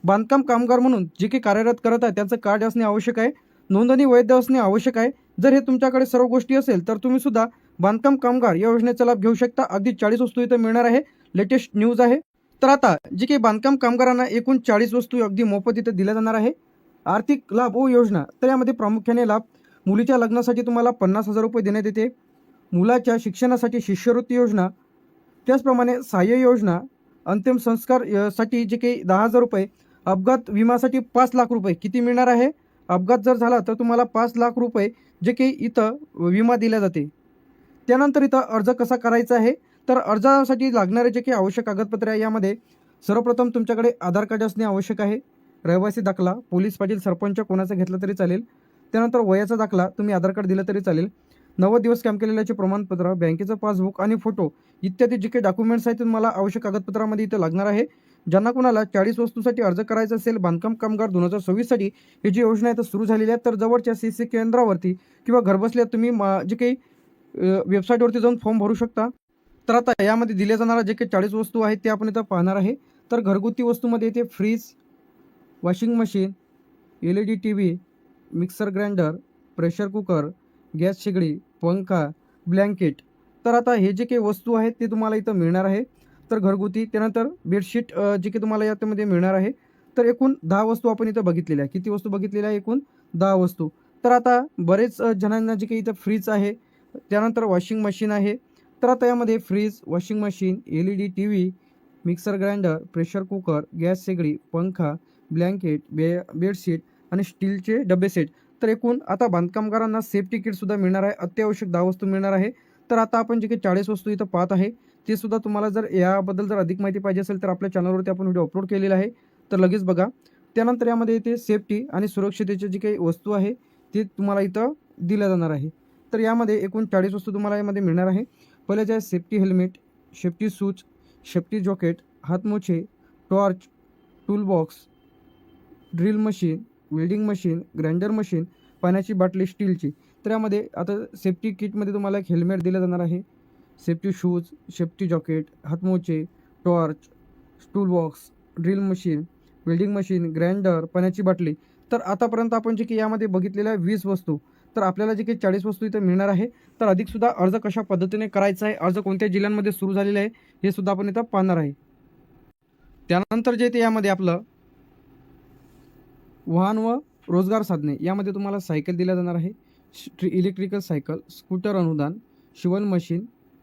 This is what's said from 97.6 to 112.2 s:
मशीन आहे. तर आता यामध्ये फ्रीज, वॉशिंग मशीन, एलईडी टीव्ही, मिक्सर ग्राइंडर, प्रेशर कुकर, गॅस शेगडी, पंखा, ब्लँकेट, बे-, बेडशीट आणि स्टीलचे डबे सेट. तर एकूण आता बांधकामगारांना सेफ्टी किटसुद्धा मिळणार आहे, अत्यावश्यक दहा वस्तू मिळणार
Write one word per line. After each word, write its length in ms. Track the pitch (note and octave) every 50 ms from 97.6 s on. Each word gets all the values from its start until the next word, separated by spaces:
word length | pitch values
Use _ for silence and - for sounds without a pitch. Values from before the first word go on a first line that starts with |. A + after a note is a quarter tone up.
| F3 - A3 A3
मशीन 300 | G#3+ G3+ F#3+ - A3 G#3
आहे. 240 | G#3 G#3 G3 G#3 G#3 B3+ _ _ _ _ _ _ _ _ -
तर 60 | B3
आता 160 | B3+ B3 B3+
यामध्ये 320 | A#3+ A#3+ A#3+ A#3+ A3 A3+
फ्रीज, 420 | A3+ A3+ - F#3 G3+ G#3 G#3+ G3+ - -
वॉशिंग 340 | - D3+ F3 F3 - G#3+ G#3+
मशीन, 380 | G#3 G3+ F#3+ - G3 F#3+ F#3 G#3+ -
एलईडी 400 | - - D#3 F3 F#3+ G3+ F#3 G3+
टीव्ही, 440 | G3 F#3 - G3 G#3 G#3 G3 F3+ F#3 F#3 _ _ _ _ _ _ _ _ _ _
मिक्सर 320 | F3 F3 E3+ - G#3 G3+
ग्राइंडर, 400 | G3 F#3+ G3+ G3+ G3+ F#3+ F3 D#3 D#3+ - - -
प्रेशर 300 | E3+ E3 E3 - G3 F#3+
कुकर, 380 | F#3 G3 G3 F#3 - D#3 D3+ D3+ _ - E3
गॅस 240 | E3 F3 F#3 F#3 F#3
शेगडी, 320 | - F#3 F3 E3+ D3+ D3+ - _ _
पंखा, 420 | - E3 F3 F#3+ F#3 - E3+ D3 D3 E3 _ _ _ _ _ _
ब्लँकेट, 500 | D#3+ E3 F3 F3+ G3 F#3+ F#3 E3 D3+ D3+ - _
बे-, 280 | - D#3 D#3 E3 F3 F3+ F3+ - -
बेडशीट 460 | D#3 F3 G3 G3+ F#3 - F#3 D#3+ D#3+ - _ _ _ _ _
आणि 120 | F3+ F#3+ G3
स्टीलचे 600 | - - _ G3 F#3+ G3+ F#3+ F#3 - A3 B3 C#4
डबे 260 | F3+ F#3 F3+ F#3 G3
सेट. 200 | F#3+ F#3 D#3 D3+ _ _ _ _ _ _ -
तर 60 | A3
एकूण 300 | A3 A3 - A#3 B3 C#4+ -
आता 200 | - F#3+ F#3+ B3
बांधकामगारांना 720 | A3+ F3 F3 E3+ F3 F#3 G#3+ G#3+ G#3+ G#3 A3 A3+ A3 G#3+ A3+
सेफ्टी 360 | A3 - - G3+ G3 F#3 A#3
किटसुद्धा 380 | A3 F#3 A3+ G3+ F#3 G#3+ F#3+ G#3
मिळणार 280 | G3+ F#3+ F#3 F#3+ F#3+ G3
आहे, 80 | G3+ G#3 -
अत्यावश्यक 520 | F3 F3+ - - G#3+ G#3+ G#3 G#3 A3 F#3
दहा 100 | F3 F3
वस्तू 260 | F3+ F#3 F#3 F#3 -
मिळणार 260 | F#3+ F#3+ F#3+